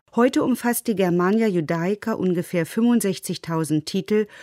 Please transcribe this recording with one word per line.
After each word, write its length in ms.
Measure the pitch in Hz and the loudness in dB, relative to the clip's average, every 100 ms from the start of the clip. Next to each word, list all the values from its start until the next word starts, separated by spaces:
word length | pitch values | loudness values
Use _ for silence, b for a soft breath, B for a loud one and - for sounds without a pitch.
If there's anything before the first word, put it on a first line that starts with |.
| _ 233 | _ 0
Heute 280 | 247 302 | 2 2
umfasst 420 | - 240 240 233 - | 0 0 -2 -2 -2
die 100 | 190 | 0
Germania 520 | 180 175 180 220 220 | 2 2 2 2 2
Judaica 640 | 175 151 165 175 208 226 | 0 0 -2 -2 -2 -4
ungefähr 540 | 220 185 175 170 175 160 | -2 0 0 -2 -2 -2
fünfundsechzigtausend 1200 | - 240 233 196 - - 170 - 165 151 156 - | 0 2 2 0 -4 -6 -8 -4 -4 0 -2 -2
Titel 400 | 190 190 214 208 B | -4 0 0 -2 B